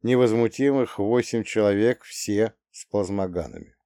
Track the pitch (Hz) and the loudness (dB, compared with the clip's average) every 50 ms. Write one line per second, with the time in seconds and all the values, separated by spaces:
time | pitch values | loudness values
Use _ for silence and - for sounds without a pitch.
0 | - 117 127 123 127 117 110 117 117 110 - - 135 139 135 135 127 117 - - | 2 2 4 4 4 4 4 2 2 0 0 0 0 2 2 2 0 -2 -2 -4
1 | 101 104 120 123 117 - - 117 107 - - 110 107 104 101 101 107 120 127 - | -2 0 2 0 0 0 -4 -6 -6 -2 0 2 2 2 4 4 2 2 0 -2
2 | - - - - - - 104 101 110 113 _ _ _ _ _ - - _ - 104 | -8 -16 -14 -12 -6 -4 0 0 0 -2 _ _ _ _ _ -20 -20 _ -4 -4
3 | 98 90 101 101 95 92 87 87 82 - - 80 78 - _ _ _ | -2 -2 -2 -4 -4 -4 -4 -6 -8 -8 -12 -18 -18 -20 _ _ _